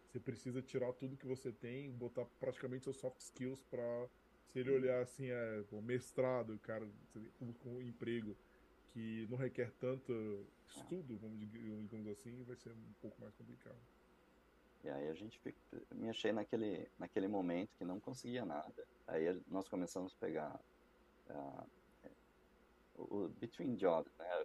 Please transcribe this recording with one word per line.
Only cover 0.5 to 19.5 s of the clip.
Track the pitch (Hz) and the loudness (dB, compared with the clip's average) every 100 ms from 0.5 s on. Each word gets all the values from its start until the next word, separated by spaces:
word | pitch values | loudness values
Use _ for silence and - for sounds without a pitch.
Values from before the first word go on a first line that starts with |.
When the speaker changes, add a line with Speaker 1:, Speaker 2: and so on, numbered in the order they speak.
| 127 | -2
Speaker 1:
tirar | 127 135 123 | 0 2 2
tudo | 127 135 | 0 -4
que | 135 131 | -6 -2
você | 127 131 | -2 -2
tem, | 110 120 127 143 | -4 -6 -4 -4
botar | 120 120 - 110 - | -4 -2 0 -2 0
praticamente | - 123 131 127 | 0 0 -2 -2
seus | 135 131 | -2 -2
soft | 131 - | -2 -4
skills | - - 127 135 | -10 -2 -2 -2
pra, | - 127 120 120 123 - - - - | -4 -2 2 0 -2 -8 -20 -20 -4
se | 127 | 2
ele | 127 | 6
Speaker 2:
Uhum. | 135 | 8
Speaker 1:
olhar | 127 127 | 8 6
assim, | 127 - 131 | 4 0 0
é, | 120 113 107 104 | 2 2 0 -2
o | 107 | -4
mestrado, | 110 123 123 - 127 127 113 107 | 2 2 2 4 6 6 2 -4
cara, | - 110 107 | -4 -4 -4
você | 107 - 110 | -10 -14 -12
tem | 113 - | -12 -8
com, | 120 | -8
com | 117 123 | -8 -8
um | 123 | -6
emprego | 123 117 117 117 107 98 - - - - - | -6 -4 0 0 0 -6 -14 -20 -20 -20 -12
que | 117 113 113 110 | -6 -4 -2 -2
não | 123 | 0
requer | 131 123 117 - | 0 2 -2 0
tanto | 127 135 - 117 107 101 104 - - | 0 0 0 0 0 -2 -6 -16 -16
Speaker 2:
É. | - | -12
Speaker 1:
estudo, | - 175 139 107 | -4 -4 -4 -6
vamos | 110 110 | -6 -6
dig-, | 107 113 113 107 | -8 -6 -6 -6
digamos | 107 110 107 | -6 -6 -6
assim, | 101 120 123 | -6 -8 -10
vai | 123 123 | -8 -10
ser | 120 | -10
um | 113 113 107 | -12 -14 -10
pouco | 110 - | -10 -10
mais | 113 | -14
complicado. | - 117 123 - 120 117 - - - - - - - - - | -12 -16 -14 -14 -16 -18 -20 -20 -20 -20 -20 -20 -20 -20 -8
Speaker 2:
E | 76 | -4
aí | 69 73 | 0 0
a | |
gente | 80 107 - | -2 -6 -8
fica, | 135 - - - - | -8 -8 -10 -10 -8
me | - 113 | -2 -2
achei | 110 107 | 2 4
naquele, | 110 - 113 107 90 - - | 4 2 2 2 0 -4 -8
naquele | - 107 95 | 0 2 4
momento | 101 90 85 104 - | 4 4 2 0 -4
que | 90 | -4
não | 95 | -4
conseguia | - 127 117 123 | -4 -6 -4 -2
nada. | 101 73 107 - - - - | 0 -2 -4 -10 -14 -12 0
Aí | 82 82 | 4 4
a, | 90 | 4
nós | - | 0